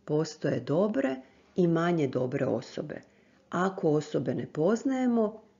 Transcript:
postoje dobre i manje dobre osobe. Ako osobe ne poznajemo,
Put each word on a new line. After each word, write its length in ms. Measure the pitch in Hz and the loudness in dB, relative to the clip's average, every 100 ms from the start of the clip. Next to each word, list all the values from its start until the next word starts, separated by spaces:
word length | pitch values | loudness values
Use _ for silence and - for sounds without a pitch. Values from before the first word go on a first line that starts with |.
postoje 560 | - 151 160 - 143 127 | -2 0 0 -2 -2 -2
dobre 560 | 123 151 208 269 269 262 - - _ - | 0 2 2 2 -2 -4 -10 -20 _ 2
i 100 | 175 | 4
manje 420 | 165 170 170 135 | 4 2 2 0
dobre 380 | 127 127 135 127 | 0 -2 0 0
osobe. 540 | 113 - - 151 - - _ _ _ _ | -2 -4 -8 -8 -12 -16 _ _ _ _
Ako 400 | 170 185 190 165 | -2 -2 0 0
osobe 440 | 151 147 147 123 | 2 0 -2 -2
ne 120 | 120 123 | -4 -4
poznajemo, 960 | - 165 226 277 254 254 233 214 - - | 0 2 2 0 0 2 2 0 -4 -18